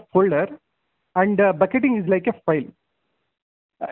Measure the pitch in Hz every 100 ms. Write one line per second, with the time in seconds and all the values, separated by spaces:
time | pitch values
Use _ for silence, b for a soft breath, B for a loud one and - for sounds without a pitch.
0 | - 185 196 151 190 294 _ _ _ _
1 | _ 185 196 196 202 160 190 254 262 226
2 | 175 185 175 - - 156 123 - _ _
3 | _ _ _ _ _ _ _ - -